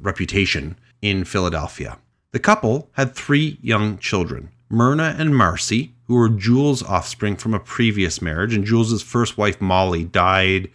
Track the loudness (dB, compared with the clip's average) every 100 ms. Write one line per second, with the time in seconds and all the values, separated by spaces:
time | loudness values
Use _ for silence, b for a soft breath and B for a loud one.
0 | -6 -4 -2 0 0 -2 -6 -12 b b
1 | -4 -2 -2 -2 -2 -2 -6 -10 -12 -14
2 | _ _ _ -4 0 2 2 -2 -4 -4
3 | -4 -4 0 0 0 -4 -2 0 0 -4
4 | -4 -2 -2 -6 -14 -20 -4 0 2 2
5 | -2 -2 0 2 2 0 -2 -2 -4 _
6 | 0 4 4 2 2 4 4 0 0 -2
7 | -2 -6 -4 -4 -2 -4 -4 0 0 2
8 | 0 -2 -4 -2 -2 0 2 2 2 -2
9 | -2 -2 -2 0 -2 0 0 2 2 0
10 | -2 2 4 4 2 0 -2